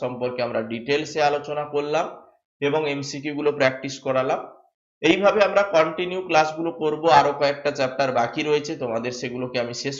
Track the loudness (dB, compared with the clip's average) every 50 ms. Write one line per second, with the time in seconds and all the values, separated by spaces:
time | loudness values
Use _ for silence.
0 | -6 -6 -4 -4 -4 -4 -2 -2 -4 -2 -2 -4 -4 -2 -6 -6 -2 0 0 0
1 | 0 -2 0 2 2 2 2 0 -4 -4 -6 -6 -6 -2 -2 -2 -2 0 -2 -2
2 | -2 -2 -8 -14 -20 _ _ _ _ _ _ _ -2 0 2 2 0 0 -2 -4
3 | -6 -6 -8 -6 -6 -6 -4 0 0 0 2 4 2 2 2 0 -8 -10 -10 -6
4 | -4 0 0 0 2 0 -2 -2 -4 -12 -18 -20 _ _ _ _ _ _ _ _
5 | 0 0 2 4 4 2 4 4 2 4 4 2 0 4 4 4 4 4 0 -4
6 | -4 -4 -4 -6 -4 2 4 4 4 2 -2 -4 -4 -4 -4 -2 -2 -2 -2 2
7 | 4 6 6 8 6 4 0 2 0 0 0 0 -2 -2 0 0 -2 -2 0 0
8 | 0 2 2 2 0 0 -2 -2 2 2 2 2 2 -2 -6 -4 -4 -2 -2 -2
9 | -2 -4 -6 -6 -6 -6 -4 -6 -6 -4 -2 -2 -2 -2 -6 -6 -6 -6 -6